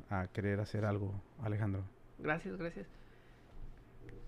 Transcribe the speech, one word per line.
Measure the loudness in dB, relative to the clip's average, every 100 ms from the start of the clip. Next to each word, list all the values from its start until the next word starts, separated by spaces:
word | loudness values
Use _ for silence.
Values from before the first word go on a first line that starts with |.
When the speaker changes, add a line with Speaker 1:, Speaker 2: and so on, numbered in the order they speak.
| 0
Speaker 1:
a | 2 2
querer | 2 4 4
hacer | 4 4
algo, | 4 4 2 0 -4 -4
Alejandro. | 0 4 4 2 0 -8 -16 -2
Speaker 2:
Gracias, | 2 2 0 -2
gracias. | -2 -4 -10 -12 -16 -18 -18 -18 -12 -8 -8 -8 -14 -14 -10 -8